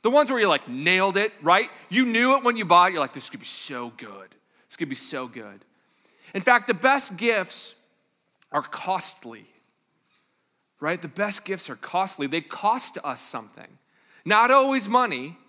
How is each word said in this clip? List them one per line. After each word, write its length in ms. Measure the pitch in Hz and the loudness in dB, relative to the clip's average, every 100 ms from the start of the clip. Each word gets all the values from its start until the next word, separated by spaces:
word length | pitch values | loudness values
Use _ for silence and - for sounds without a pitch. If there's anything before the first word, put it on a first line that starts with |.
The 80 | 220 | 4
ones 200 | 277 285 | 4 4
where 80 | 254 | 2
you're 100 | 208 | 2
like, 180 | 147 - | 2 0
"Nailed 480 | 127 156 185 196 190 | -4 0 2 2 0
it," 160 | 214 - | -2 -2
right? 300 | 147 185 240 - - | 2 2 2 -10 -4
You 160 | 208 | 0
knew 320 | 247 226 247 269 | 0 2 4 4
it 80 | |
when 140 | 240 233 | 4 0
you 80 | 190 | 6
bought 240 | 175 175 | 6 6
it. 20 | |
You're 80 | 170 | 2
like, 140 | 135 | -4
"This 160 | 143 - | -6 -14
could 100 | - | -14
be 60 | - | -10
so 440 | - - 131 120 120 | -10 -8 -10 -10 -14
good. 380 | 110 98 95 _ _ _ _ | -18 -18 -20 _ _ _ _
This 80 | - | -10
could 140 | 151 | -8
be 40 | |
so 340 | 131 - 139 127 | -6 -6 -8 -10
good." 360 | 117 104 98 _ _ _ _ _ _ - | -14 -18 -20 _ _ _ _ _ _ -10
In 60 | 196 | -2
fact, 260 | 190 240 220 | 2 2 2
the 80 | |
best 440 | 196 262 277 - 185 | 0 2 2 0 -2
gifts 560 | 233 214 185 - - - _ _ _ _ _ _ _ | 0 0 -2 -6 -8 -14 _ _ _ _ _ _ _
are 120 | 147 | -6
costly, 840 | - 123 180 185 - - 120 113 123 _ _ _ _ _ _ _ _ _ _ _ _ _ | -6 -10 -4 -4 -4 -8 -18 -18 -20 _ _ _ _ _ _ _ _ _ _ _ _ _
right? 200 | 147 180 | -4 -4
The 60 | 170 | -8
best 380 | 131 208 196 | -6 -4 -4
gifts 240 | - 190 - | -6 -8 -8
are 80 | 120 | -12
costly. 500 | - 180 190 - 143 | -4 -2 -2 -4 -4
They 140 | 165 | -4
cost 560 | 147 - 202 247 - 180 | -6 -4 -2 0 -2 -4
us 160 | 147 127 | -8 -6
something. 580 | - 123 107 - - _ _ _ _ _ | -6 -8 -12 -20 -20 _ _ _ _ _
Not 260 | 165 214 240 | 0 4 6
always 380 | 269 269 269 202 | 6 4 0 2
money 480 | 240 240 135 139 165 | 0 0 -4 -8 -14